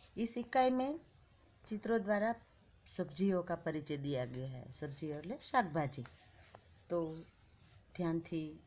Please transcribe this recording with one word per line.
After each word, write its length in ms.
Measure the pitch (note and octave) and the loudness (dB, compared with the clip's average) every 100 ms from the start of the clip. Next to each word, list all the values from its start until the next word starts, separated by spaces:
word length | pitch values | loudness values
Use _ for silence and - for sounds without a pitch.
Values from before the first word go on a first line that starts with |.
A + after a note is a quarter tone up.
| - - | -10 -2
इस 200 | A3+ A#3+ | -2 -2
इकाई 320 | A#3 C4 B3+ | 2 6 6
में 300 | B3+ C4 D#4+ - - - - - - - | 6 2 -2 -8 -20 -20 -20 -20 -20 -8
ચિત્રો 320 | G#3+ G#3 A3+ | -6 0 2
દ્વારા 360 | G3 G#3 A3 A#3 - - - - - | 2 2 2 -2 -8 -20 -20 -20 -10
સબ્જીઓ 560 | - F3+ - G3 F#3 | -4 -4 2 4 4
કા 140 | F3 E3+ | 2 -2
પરિચય 420 | E3+ D#3 D3+ D3 | -2 -2 -2 -2
દિયા 280 | C#3 C3+ B2 | 0 0 0
ગયા 220 | B2+ C3+ | -4 -6
હૈ. 160 | B2+ B2+ - | -8 -12 -8
સબ્જીઓ 380 | E3+ C#3 D#3 D3 | -8 -6 -4 -4
એટલે 200 | E3 C#4 | -6 -6
શાકભાજી. 680 | - C4 F#3+ D#3 D3 - A#2 - - - - - - - - | 0 2 4 2 0 -2 -8 -12 -20 -20 -20 -20 -20 -20 -4
તો 260 | F3 E3 D#3+ - - - - - - - - | -2 -2 -6 -12 -20 -20 -20 -20 -20 -12 -2
ધ્યાનથી 640 | F3 E3 E3 E3 D#3 D#3+ | 0 0 0 -4 -4 -8